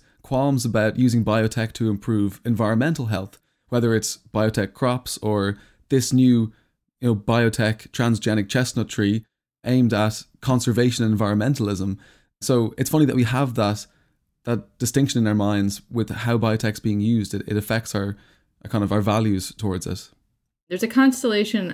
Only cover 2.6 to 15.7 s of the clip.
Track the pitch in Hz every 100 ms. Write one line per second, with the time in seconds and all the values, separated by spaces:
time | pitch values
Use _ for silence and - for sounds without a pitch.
2.6 | 107 110 139 156 117 101 98 - _ _
3.6 | _ 123 117 110 104 - _ 113 110 107
4.6 | 98 - 127 123 - - 107 104 98 101
5.6 | - _ _ 135 123 127 127 120 110 -
6.6 | _ _ _ _ 123 110 104 117 117 110
7.6 | 110 110 - - 120 110 - 107 101 131
8.6 | 123 - 104 - 101 110 113 _ _ _
9.6 | - 127 120 104 107 110 - _ - 127
10.6 | 123 117 123 120 113 107 101 104 113 139
11.6 | 104 98 98 98 - _ _ _ - 127
12.6 | 110 - 131 156 147 127 117 127 139 117
13.6 | 104 107 - _ _ _ _ _ - 117
14.6 | - _ 120 139 139 123 110 104 101 104
15.6 | 101